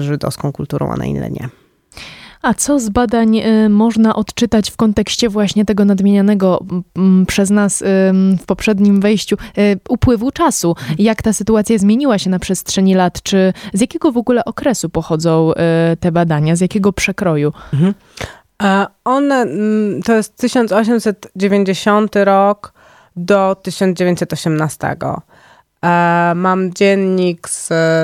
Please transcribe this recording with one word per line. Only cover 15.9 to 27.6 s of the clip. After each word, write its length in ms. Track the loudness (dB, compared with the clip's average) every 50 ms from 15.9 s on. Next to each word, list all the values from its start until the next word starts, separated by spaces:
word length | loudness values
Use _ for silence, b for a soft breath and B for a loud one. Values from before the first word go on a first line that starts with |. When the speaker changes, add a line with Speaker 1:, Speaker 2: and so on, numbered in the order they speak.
| 0
Speaker 2:
te 140 | 0 -2 0
badania? 440 | 0 0 0 0 0 0 2 2 2
Z 60 | 0
jakiego 320 | 0 0 0 0 0 0 0
przekroju? 600 | -2 -4 -4 -4 -2 -2 0 0 0 0 -2 -4 B B B B
Speaker 1:
Mhm. 200 | 0 0 0 0 B B B B B B B B B B B _ -2 0
E, 220 | 0 2 0 0 -2 _ _ -4
one, 300 | -2 0 0 2 2 2
mm, 680 | 0 0 -2 -2 -2 -2 0 0 0 0 -2 -2 -4 -2
to 100 | 0 0
jest 220 | 0 0 -4 _
tysiąc 360 | -6 -4 -2 0 0 0 0
osiemset 600 | 0 0 2 2 0 0 0 -2 -4 -6 -8 -14 -8
dziewięćdziesiąty 920 | -2 -2 0 2 2 0 0 -2 -2 0 0 2 2 2 0 0 2 2
rok 480 | 4 4 4 4 2 0 -2 -6 -20 _ b b b b b b b b
do 400 | -6 -2 0 2 2 2 0 -2
tysiąc 420 | -4 -6 -8 -4 -2 0 0 0
dziewięćset 360 | 0 0 0 0 -2 -2 -4 -6
osiemnastego. 880 | -4 -4 -2 -2 -2 -2 -4 -4 -6 -6 -6 -6 -6 -6 -6 -8 -8 -10 b b b b b b b b b _ _ -2
E, 480 | 0 2 2 2 2 2 2 0 0 0
mam 380 | 0 0 0 0 0 -2 -4 -2
dziennik 760 | 0 2 2 2 2 0 0 0 0 0 -2 -2 -4 -8 -12
z 200 | -12 -10